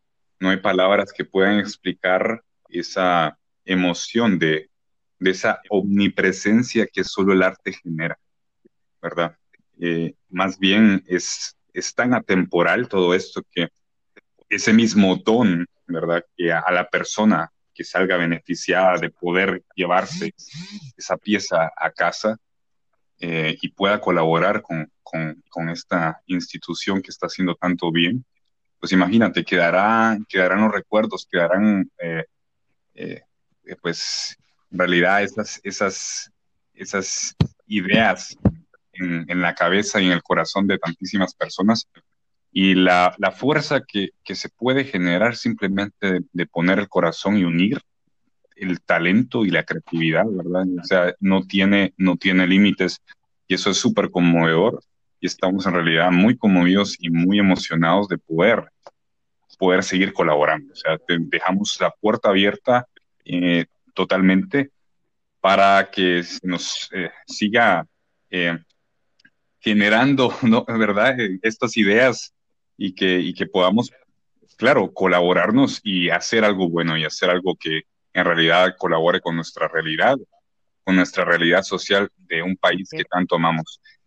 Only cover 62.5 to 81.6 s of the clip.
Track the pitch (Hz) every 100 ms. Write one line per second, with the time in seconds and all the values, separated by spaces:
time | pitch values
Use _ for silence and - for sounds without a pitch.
62.5 | 101 - 123 - _ _ _ - 87 87
63.5 | 85 82 _ _ - 92 95 95 95 95
64.5 | 143 139 _ _ _ _ _ _ _ 95
65.5 | 98 98 98 98 - 92 87 85 - 92
66.5 | 87 - - - 95 85 - - - 104
67.5 | 117 113 85 78 _ _ _ _ 92 87
68.5 | 82 - _ _ _ _ _ _ _ _
69.5 | _ 110 104 104 110 135 135 120 - 117
70.5 | 117 - 113 104 101 123 127 104 95 113
71.5 | 113 113 113 98 110 131 107 - _ _
72.5 | _ _ - 98 - 95 90 87 87 95
73.5 | 95 90 107 123 _ _ _ _ _ _
74.5 | - 117 139 92 - 95 87 87 90 92
75.5 | 123 135 - 104 92 87 85 - 113 107
76.5 | 95 90 85 82 78 78 - 90 90 92
77.5 | 85 82 78 - _ _ 90 87 82 80
78.5 | 87 92 - 90 80 85 90 85 82 82
79.5 | - 78 82 80 80 110 139 - _ _
80.5 | _ _ _ - 92 90 95 85 85 85
81.5 | 90